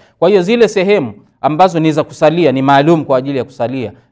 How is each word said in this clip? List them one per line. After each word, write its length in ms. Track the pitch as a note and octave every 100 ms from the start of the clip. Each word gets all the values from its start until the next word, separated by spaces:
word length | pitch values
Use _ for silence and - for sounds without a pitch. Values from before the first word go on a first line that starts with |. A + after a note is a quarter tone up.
| _ _
Kwa 100 | E3
hiyo 140 | G#3
zile 260 | F3+ A#3+ A3
sehemu 440 | G3 F#3 G#3 B2+ G#2 _ _
ambazo 400 | C3+ D3+ F#3 E3
ni 120 | D#3+
za 120 | D3+
kusalia, 480 | C#3+ - D#3 E3 D#3
ni 100 | C3
maalum 420 | C3+ C#3 D3 E3
kwa 140 | C#3+ C3
ajili 200 | C3+ C#3
ya 60 |
kusalia, 480 | A#2 - A#2 C3 A2 - _